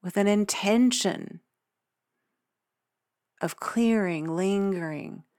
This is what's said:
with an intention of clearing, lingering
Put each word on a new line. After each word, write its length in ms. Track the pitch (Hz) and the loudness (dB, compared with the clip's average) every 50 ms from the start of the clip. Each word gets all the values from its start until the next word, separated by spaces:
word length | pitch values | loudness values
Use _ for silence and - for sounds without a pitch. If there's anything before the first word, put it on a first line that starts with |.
| - | -10
with 120 | 180 - | -4 -2
an 120 | 202 202 202 | 2 2 4
intention 1120 | 208 208 208 196 - - - 196 214 233 247 254 240 - - 190 - - - - - 170 _ _ _ _ _ _ _ _ _ _ _ _ _ _ _ _ _ _ _ _ _ _ _ _ _ _ _ _ _ _ _ _ _ _ _ _ _ _ _ _ | 4 2 2 0 -2 -2 0 2 4 4 4 4 4 2 0 -2 -2 -4 -8 -12 -14 -16 _ _ _ _ _ _ _ _ _ _ _ _ _ _ _ _ _ _ _ _ _ _ _ _ _ _ _ _ _ _ _ _ _ _ _ _ _ _ _ _
of 180 | - 170 - - | -6 -6 -4 -4
clearing, 680 | - - - 233 233 226 226 220 202 180 170 156 151 | -8 -4 0 2 2 4 4 2 2 0 -2 -4 -4
lingering 1000 | 160 165 170 185 190 196 202 196 196 190 180 170 160 156 147 - - - - 160 _ _ | -4 -2 0 0 0 0 0 0 0 -2 -2 -4 -6 -6 -8 -10 -12 -14 -16 -18 _ _